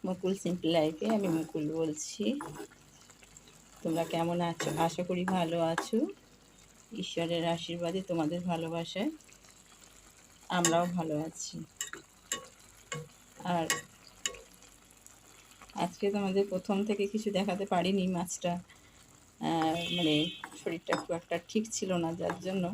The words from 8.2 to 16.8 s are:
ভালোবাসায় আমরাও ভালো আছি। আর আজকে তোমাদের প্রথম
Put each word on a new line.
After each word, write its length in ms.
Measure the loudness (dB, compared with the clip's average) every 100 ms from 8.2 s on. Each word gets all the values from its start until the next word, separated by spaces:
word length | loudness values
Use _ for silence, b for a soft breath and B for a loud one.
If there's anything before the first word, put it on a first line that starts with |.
| 0 0 -2
ভালোবাসায় 580 | -2 -2 -4 -4 -2 -2 -4 -18 -20 -20 -20 -20 -20 -20 -20 -20 -20 -20 -20 -2
আমরাও 360 | 2 4 4 2 -2
ভালো 180 | -2 -2 -4
আছি। 280 | -8 -10 -10 -12 -12 -12 -12 -18 -20 -8 -8 -8 -20 -20 -20 -10 -10 -10 -18 -20 -8 0
আর 120 | 0 2 -2 -4 -20 -20 -8 -8 -8 -18 -20 -20 -20 -20 -20 -20 -20 -20 -20 -20 -20 -14 -4
আজকে 220 | -4 0 0 2
তোমাদের 280 | 2 2 2
প্রথম 260 | -2 0 0